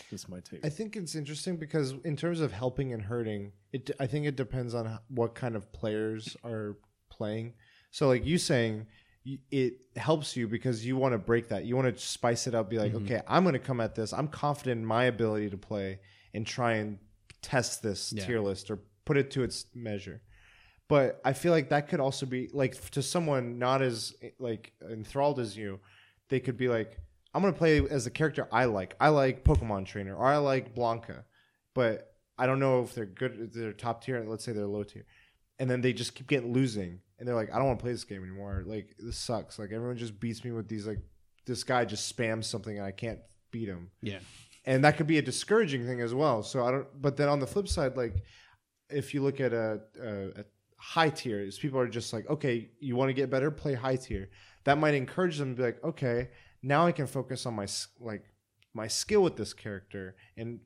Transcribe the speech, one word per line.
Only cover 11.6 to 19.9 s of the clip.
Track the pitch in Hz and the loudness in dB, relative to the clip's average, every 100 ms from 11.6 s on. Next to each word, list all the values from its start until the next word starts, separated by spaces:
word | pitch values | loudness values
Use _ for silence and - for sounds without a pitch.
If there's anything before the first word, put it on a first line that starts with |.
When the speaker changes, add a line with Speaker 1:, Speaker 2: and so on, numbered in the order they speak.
| 101 | 0
Speaker 2:
You | 123 | 2
wanna | 127 - | 2 0
spice | - - 120 120 127 | -6 -2 0 0 0
it | 117 | 0
up, | 104 | 0
be | 113 | 0
like, | 107 | 0
Speaker 3:
Mm-hmm. | 110 101 | 0 0
Speaker 2:
"Okay, | 113 - | -2 2
I'm | 147 | 4
gonna | 185 127 | 4 2
come | 123 123 | -2 -2
at | 113 | -2
this. | - 107 | -2 -4
I'm | - 147 | -4 -6
confident | - 147 143 127 113 | -2 -2 -2 -2 -2
in | 113 | 0
my | 113 127 | 2 2
ability | 107 110 107 104 | 2 0 0 -2
to | 95 | -6
play | - 104 98 95 - - _ | -6 -4 -4 -8 -14 -20 _
and | 107 110 | -8 -6
try | - 120 110 | -2 0 0
and | 107 101 - _ _ - | -2 -8 -16 _ _ -18
test | - 131 - - | -2 0 0 -2
this | 110 95 - | -4 -4 -4
Speaker 3:
Yeah. | 104 92 | -6 -2
Speaker 2:
tier | 113 | 0
list | 101 92 - | 0 -2 -6
or | 101 - _ | -8 -10 _
put | - 143 | 0 0
it | 139 | 2
to | 139 | 0
its | 120 - - 123 | -2 -4 -12 -10
measure." | 113 | -8